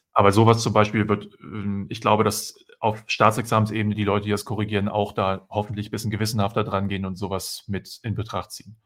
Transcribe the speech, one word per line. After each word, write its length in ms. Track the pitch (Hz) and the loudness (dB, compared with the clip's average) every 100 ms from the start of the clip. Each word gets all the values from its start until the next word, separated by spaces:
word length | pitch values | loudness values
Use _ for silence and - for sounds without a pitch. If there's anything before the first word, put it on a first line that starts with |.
| _ | _
aber 200 | - 101 | 2 4
sowas 300 | 98 113 113 | 6 6 6
zum 100 | 113 | 4
Beispiel 360 | 104 107 110 104 | 2 4 2 0
wird, 200 | 98 - _ | -2 -4 _
ähm, 460 | 76 104 101 98 95 | -14 -10 -6 -6 -8
ich 100 | 110 | -4
glaube, 240 | 107 104 | 2 4
dass 300 | 104 104 - - _ - | 2 0 -6 -14 _ -4
auf 240 | 110 107 - | -4 -4 -4
Staatsexamensebene 880 | - 110 110 110 110 107 107 107 | 4 4 4 2 2 2 0 -2
die 100 | 104 | 0
Leute, 200 | 101 101 | 0 0
die 60 | 104 | 0
das 140 | 101 | -4
korrigieren, 440 | - 107 98 104 101 | -4 -4 -2 -2 -2
auch 240 | 104 104 | -2 -2
da 340 | - 95 95 - | -2 -2 -2 -6
hoffentlich 380 | 107 104 107 104 | -6 -4 -6 -6
ein 20 | |
bisschen 200 | 110 110 | -6 -4
gewissenhafter 540 | 104 107 110 98 110 | -2 -2 0 -2 0
dran 240 | - 98 98 | -2 -2 -2
gehen 160 | 98 | -4
und 120 | 95 92 | -6 -6
sowas 480 | 98 95 - - - | -6 -6 -8 -12 -8
mit 300 | 95 - - | -8 -8 -12
in 120 | 113 | -6
Betracht 380 | 104 110 98 - | -6 -6 -6 -8
ziehen. 240 | - - 110 | -14 -18 -20